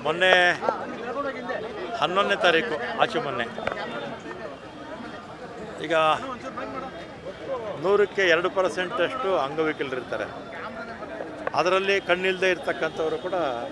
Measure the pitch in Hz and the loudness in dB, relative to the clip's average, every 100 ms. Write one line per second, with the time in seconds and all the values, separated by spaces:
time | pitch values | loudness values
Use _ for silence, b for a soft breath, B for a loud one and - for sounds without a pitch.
0 | 147 170 185 185 180 151 110 - - - | -2 4 6 8 6 4 0 -2 -6 -8
1 | - 269 285 254 247 240 - - - - | -6 -4 -4 -4 -6 -6 -6 -6 -6 0
2 | 151 185 202 202 180 165 160 151 - - | 2 4 4 6 6 6 2 -2 -2 2
3 | 147 165 147 127 117 113 110 107 - 117 | 2 2 -2 -2 -4 -4 -4 -4 -6 -6
4 | 117 - - - - - - - - - | -8 -10 -10 -10 -10 -12 -14 -14 -12 -12
5 | - - - - - - - - 156 160 | -12 -12 -12 -12 -12 -12 -10 -8 0 4
6 | 156 143 269 240 269 240 269 269 262 339 | 6 4 0 -8 -8 -8 -6 -6 -8 -10
7 | - - 523 - 571 523 440 - 170 202 | -12 -12 -12 -10 -6 -6 -4 -2 4 6
8 | 202 - 190 165 180 180 185 185 180 233 | 4 4 6 6 4 2 0 0 -2 0
9 | 165 - 190 180 135 151 156 151 143 127 | 0 2 0 2 0 0 0 0 -2 -4
10 | 117 113 98 - - 151 202 226 - 226 | -4 -6 -6 -8 -12 -10 -10 -10 -10 -10
11 | - - - - - 131 165 190 196 196 | -10 -10 -10 -6 -2 2 4 4 4 0
12 | 190 180 185 185 185 175 180 - 165 151 | 2 2 2 2 2 2 -2 -2 -2 -2
13 | 160 156 - 185 151 117 131 | -2 -2 -2 0 0 -2 -6